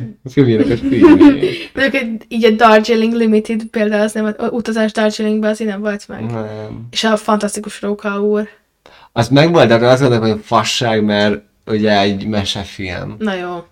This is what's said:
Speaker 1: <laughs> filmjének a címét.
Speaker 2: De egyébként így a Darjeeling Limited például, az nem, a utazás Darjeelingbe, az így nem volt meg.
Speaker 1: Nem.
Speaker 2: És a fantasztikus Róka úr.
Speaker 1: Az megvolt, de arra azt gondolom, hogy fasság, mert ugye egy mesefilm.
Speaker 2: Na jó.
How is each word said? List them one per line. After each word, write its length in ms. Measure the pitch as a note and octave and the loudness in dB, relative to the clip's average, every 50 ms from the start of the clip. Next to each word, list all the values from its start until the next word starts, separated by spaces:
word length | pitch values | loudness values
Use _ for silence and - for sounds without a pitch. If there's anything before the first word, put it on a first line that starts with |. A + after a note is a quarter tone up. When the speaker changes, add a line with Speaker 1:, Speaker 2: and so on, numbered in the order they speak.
| B2 A2 G#2 | -14 -14 -14
Speaker 1:
<laughs> 200 | _ _ C3+ - | _ _ -4 2
filmjének 320 | D3 C3+ A#2+ A2 G#2+ - - | 2 4 4 4 2 2 2
a 60 | - | 0
címét. 960 | A#3 C4 C#4 C4+ - - D#4 D4 - D4+ C#4+ C#4 - - F#4 - - - - _ | -2 0 -2 4 4 4 4 6 6 6 6 6 4 -2 -4 -4 -8 -12 -10 _
Speaker 2:
De 80 | - | -2
egyébként 440 | C4+ C4+ C4+ C#4 B3 A3+ A3+ G#3+ - | -2 0 0 -2 -4 -4 -8 -10 -10
így 180 | _ A#3+ A3+ A3+ | _ -4 2 2
a 40 | A3+ | 2
Darjeeling 640 | G#3+ G#3+ A#3+ A3 G#3+ G#3+ G#3+ A3+ A#3 A3+ A3 A3+ A#3 | 4 4 4 6 6 4 4 2 0 2 2 0 0
Limited 500 | A#3 A#3 A3 G#3+ G#3+ G#3+ - A3+ G#3+ A3+ | 0 2 2 2 2 0 -2 -6 -6 -6
például, 360 | A3 - A3+ G#3 G#3 G#3+ G#3 | -6 -4 -2 -2 0 0 0
az 120 | G#3+ G#3+ - | 0 0 -2
nem, 120 | A3 G#3+ G#3+ G#3 | -4 -4 -4 -4
a 100 | - A#3 A3+ | -4 -6 -4
utazás 420 | - A#3+ G#3+ - A3 A3+ A3 G#3+ | -4 -4 -4 -4 -2 0 -2 0
Darjeelingbe, 560 | - A3+ G#3+ G#3+ G#3+ - A3 G#3+ G#3+ A3 G#3+ | 0 0 -2 -2 -2 -2 -2 -2 0 0 0
az 140 | G#3+ G#3+ - | -2 -2 -2
így 60 | A3+ | -4
nem 120 | G#3+ G3 G3+ | -6 -6 -4
volt 260 | G#3+ G#3+ G3+ G#3 - | -6 -6 -6 -6 -10
meg. 180 | - - - A2+ A2+ | -14 -12 -10 -8 -6
Speaker 1:
Nem. 560 | A#2 A2 G#2+ G#2+ G#2+ G#2+ G#2+ A2 A2+ A2+ A2+ A#2+ | -6 -6 -8 -8 -10 -12 -12 -12 -12 -14 -14 -10
Speaker 2:
És 120 | - - - | -8 -2 0
a 140 | A3+ G#3+ | 0 0
fantasztikus 640 | G#3 - - G#3+ G#3 G#3 G3+ - G#3 G#3+ G#3 - - | 0 0 0 0 0 -2 -4 -6 -8 -10 -12 -12 -8
Róka 400 | - G3+ G#3 G#3 - G#3 G3+ G3+ | -6 -6 -6 -6 -6 -6 -4 -2
úr. 260 | G3+ G#3 G#3 G#3 G#3+ G#3 - _ _ _ _ _ _ - - - - _ | -2 0 0 -2 -4 -6 -12 _ _ _ _ _ _ -20 -20 -20 -20 _
Speaker 1:
Az 160 | _ A#2 A#2 - | _ -4 0 2
megvolt, 380 | C3+ C#3 D#3+ E3+ E3+ E3 B2+ | 4 4 4 4 4 4 4
de 60 | A2 A#2 | 4 4
arra 160 | A2 A#2+ B2 | 4 4 4
azt 120 | C3 B2+ | 4 4
gondolom, 280 | C#3 B2 A#2+ A2 A2 A2 | 4 2 2 2 0 0
hogy 120 | G#2+ G#2+ - | -2 -2 -4
fasság, 600 | - A#2 A2 G#2+ - - - B2+ A#2 A2 A2 G#2 | -2 0 0 0 0 -4 -4 -2 0 0 0 0
mert 380 | G#2+ G#2 G#2 G#2 G#2+ G#2 - - _ _ _ _ | 0 2 2 2 0 0 -4 -8 _ _ _ _
ugye 340 | - A2+ G#2+ G#2 G#2+ G#2 G2+ | -4 -2 0 0 2 2 2
egy 280 | G2 G#2 G2+ F#2+ G2+ | 2 0 -2 -4 -6
mesefilm. 880 | G#2+ G#2+ G#2 G2 - - G#2+ G2 - - - G2 F2+ F2 F2+ F#2+ - G#2+ - | -4 -4 -4 -4 -4 -6 -8 -10 -12 -12 -12 -10 -10 -8 -10 -10 -12 -10 -8
Speaker 2:
Na 140 | G#3+ G#3 F#3+ | -6 -6 -6
jó. 300 | F#3 F3 F3+ F3+ E3+ E3+ _ | -6 -8 -10 -10 -12 -14 _